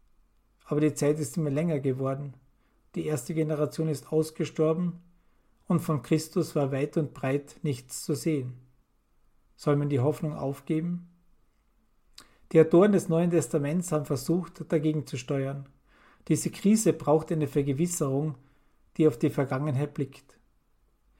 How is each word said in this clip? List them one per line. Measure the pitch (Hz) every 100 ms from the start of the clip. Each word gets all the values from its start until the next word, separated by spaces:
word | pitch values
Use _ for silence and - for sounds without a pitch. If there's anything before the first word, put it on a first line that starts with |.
| _ _ _ _ _ _ -
Aber | 147
die | 151
Zeit | 147 143 156
ist | 143 -
immer | 151
länger | 139 170 147
geworden. | 135 131 135 135 143 - _ _ _ _ _
Die | - 156
erste | 151 -
Generation | 160 156 147 151 - 160
ist | 143 -
ausgestorben | 156 156 - 156 - 156 160 175 170 - _ _ _ _ _ -
und | 170
von | - 151
Christus | - 156 - 185 160 156
war | 139
weit | 135 147 175
und | 143 -
breit | 131 143 139 -
nichts | 151 127 - -
zu | -
sehen. | 143 165 151 127 123 - _ _ _ _ _ _ _ _ -
Soll | - 143
man | 143
die | 135
Hoffnung | 135 147 156 147
aufgeben? | 135 139 - 160 175 175 - _ _ _ _ _ _ _ _ _ _ - - _ -
Die | 160
Autoren | 160 170 208
des | 196 -
Neuen | 165 175
Testaments | 170 - 160 143 170 175
haben | 151 139
versucht, | 135 - 175 175 - 160
dagegen | 165 156 156 135
zu | 131
steuern. | - 139 135 139 139 _ _ _ - _ -
Diese | 156 -
Krise | - 190 220 185
braucht | 160 147 156 156
eine | 165 143
Vergewisserung, | 147 143 135 175 - 139 135 156 139 - _ _ _ _ -
die | 156
auf | 156
die | 156
Vergangenheit | - 135 131 151 131 147 -
blickt. | 131 - _ _ _ _ _ _ _ _ _